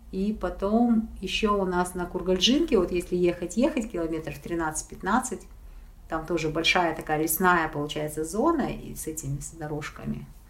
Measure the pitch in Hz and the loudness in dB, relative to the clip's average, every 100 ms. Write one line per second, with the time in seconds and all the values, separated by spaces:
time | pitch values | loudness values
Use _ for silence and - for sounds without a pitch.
0 | - 190 202 214 175 - 196 220 240 220 | -8 -4 -2 -2 -4 -2 2 4 6 4
1 | 220 - 190 - 208 202 185 180 180 185 | 2 -6 -6 0 2 2 2 2 0 -2
2 | 175 180 180 185 226 294 330 208 175 180 | -4 -2 0 4 4 4 4 2 2 0
3 | - 180 175 170 175 220 277 262 214 170 | 0 2 2 2 -2 2 2 2 -2 -4
4 | 165 160 147 143 - 170 156 151 - - | -2 -4 -6 -8 -4 -2 -2 -4 -8 -6
5 | 185 233 240 190 - - - - - - | 0 2 0 -6 -10 -18 -18 -18 -18 -20
6 | - 160 156 170 156 156 160 185 170 156 | -6 -6 -2 0 0 2 2 4 2 0
7 | - 151 160 - 185 175 156 147 147 156 | -2 0 2 4 6 6 2 -2 -4 -4
8 | 151 156 160 202 311 320 160 - 110 - | -4 -4 -4 2 2 2 0 -4 -10 -10
9 | - 156 135 143 - 165 151 151 151 - | -8 -6 -6 -6 -8 -10 -8 -6 -8 -8
10 | 143 143 - - | -8 -8 -10 -18